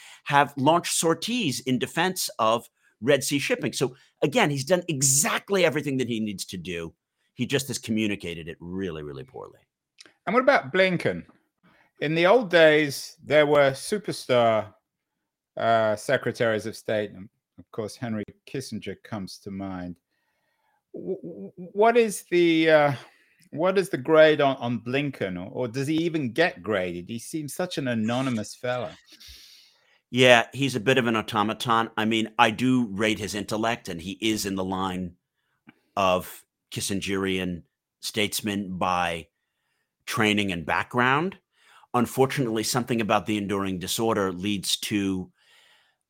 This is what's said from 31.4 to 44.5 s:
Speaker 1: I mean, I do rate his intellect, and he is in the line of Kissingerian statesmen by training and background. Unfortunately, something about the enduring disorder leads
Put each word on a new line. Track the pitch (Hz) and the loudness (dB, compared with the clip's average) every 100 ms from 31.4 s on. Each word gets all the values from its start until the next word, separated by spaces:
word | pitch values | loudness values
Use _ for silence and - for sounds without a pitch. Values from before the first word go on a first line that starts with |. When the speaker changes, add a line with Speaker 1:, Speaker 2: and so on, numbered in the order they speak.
| 104 110 120 113 113 - | -2 -2 0 0 0 -2
Speaker 1:
I | |
mean, | 110 113 110 - | 0 0 0 2
I | 120 | 2
do | 110 127 127 117 | 4 0 0 0
rate | 95 110 107 | -2 -2 -2
his | 101 | -4
intellect, | 104 98 107 113 117 - | -6 -4 -2 -2 -4 -8
and | 85 | -10
he | 87 98 | -10 -4
is | 110 107 | -2 -2
in | 98 95 | -4 -4
the | |
line | 92 95 95 92 90 - _ _ _ _ _ _ _ - | -4 -4 -4 -4 -8 -12 _ _ _ _ _ _ _ 0
of | 95 90 87 - _ _ _ | 2 2 -2 -14 _ _ _
Kissingerian | - - 98 92 98 95 92 92 87 - _ _ _ | -10 -6 -6 -4 -4 -2 -2 -4 -6 -12 _ _ _
statesmen | - - 104 - 110 101 98 92 | -8 -4 -2 -4 -4 -4 -6 -4
by | 92 87 87 85 82 _ _ _ _ _ _ _ | -2 0 -2 -4 -10 _ _ _ _ _ _ _
training | - - 107 104 101 | -8 0 2 4 0
and | 87 76 | -4 -2
background. | 85 - 123 127 139 185 - _ _ _ _ _ | -2 -2 0 2 2 0 -6 _ _ _ _ _
Unfortunately, | 120 113 - 135 147 120 110 | -2 0 2 0 2 -2 -2
something | 110 131 113 117 | -2 -4 -2 -2
about | 107 107 104 | 2 0 0
the | 107 | -4
enduring | 98 101 98 92 | -2 -2 -2 -4
disorder | 90 - 113 107 95 | -4 -2 0 0 0
leads | 90 101 | -2 -4